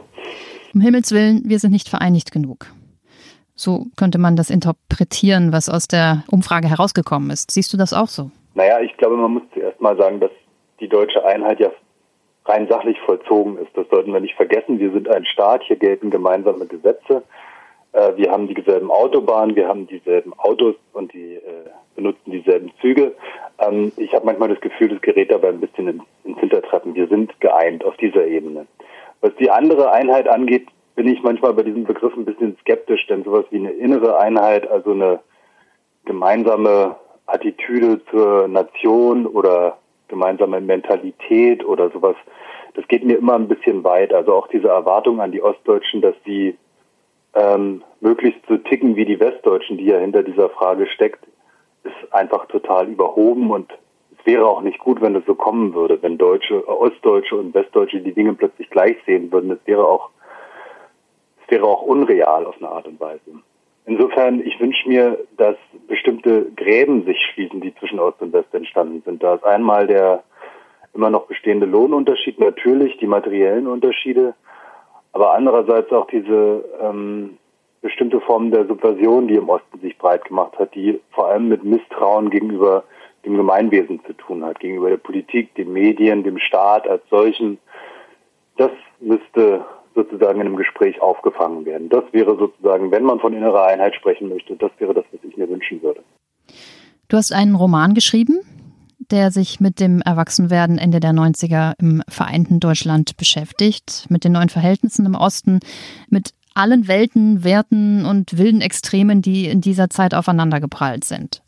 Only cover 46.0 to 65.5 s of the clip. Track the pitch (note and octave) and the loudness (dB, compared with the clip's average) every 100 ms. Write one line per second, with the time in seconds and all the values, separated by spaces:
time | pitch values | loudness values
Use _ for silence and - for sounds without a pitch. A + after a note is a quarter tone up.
46 | G2 - G#2 G2+ F#2+ F2+ _ _ _ _ | -2 -2 -6 -4 -4 -6 _ _ _ _
47 | _ _ _ G#2+ G2+ G2+ G2 F#2 - _ | _ _ _ 2 2 2 0 -8 -14 _
48 | A2 A#2 B2 - - A2 - C3+ B2+ G#2+ | 0 2 0 -2 -2 -4 0 0 2 0
49 | G#2 F#2+ A2 - - F#2+ - F#2+ F#2+ F#2 | 0 0 0 0 0 0 -2 -2 0 2
50 | F#2+ G#2 F#2+ F#2 F#2+ - F#2 F#2+ F#2+ - | 2 0 0 0 0 0 -2 0 -4 -2
51 | G#2+ - _ _ _ _ _ _ - - | -4 -4 _ _ _ _ _ _ -18 -18
52 | - G2 F#2+ G#2 - G2+ - F#2 G#2+ G2 | -4 -2 -2 -4 -4 -6 -2 -2 0 -2
53 | F2 G#2+ A2 B2 A2+ G2+ F2+ - _ _ | -2 2 2 2 -2 -2 -6 -18 _ _
54 | _ _ - A#2+ A2 F2+ G2 - B2+ A#2 | _ _ 0 4 4 2 -4 -4 -2 0
55 | A2 F#2+ G2+ G2 G#2 A#2 G#2 E2+ E2 D#2+ | 0 0 -2 -2 -2 0 -2 0 0 0
56 | E2+ E2 F2+ F#2+ - G2+ G#2 G2+ A#2 - | -2 0 2 2 0 -4 -2 0 -2 0
57 | A2+ G2+ F#2+ G#2 F#2 G2 G2 - G2 F#2+ | 0 0 0 -6 -2 -2 0 0 0 -2
58 | F#2 G#2+ G#2+ G2 G2+ - - - F2+ F2 | -4 0 0 0 -4 -4 -4 2 2 0
59 | - F#2 F2 F2+ F#2 F2+ - G#2 F2 F#2 | 0 -2 0 -2 -2 -6 -2 2 2 2
60 | - _ - - - - - - - _ | -2 _ -20 -20 -20 -20 -20 -20 -20 _
61 | _ _ _ _ - A2+ G#2 G2 - C#3 | _ _ _ _ -2 0 2 0 0 2
62 | C3 F#2 D#2 D#2+ E2+ - D#2+ E2+ D#2+ D#2+ | 4 4 4 2 -2 -10 -12 -12 -14 -12
63 | D#2 D2+ - D#2 _ _ _ _ - A2+ | -12 -12 -18 -20 _ _ _ _ -4 0
64 | - C3+ B2+ B2 - - B2 C3+ C3 B2+ | 2 2 2 0 -4 -2 -2 -2 2 2
65 | A#2+ G#2+ - - G#2+ | 2 0 -6 0 0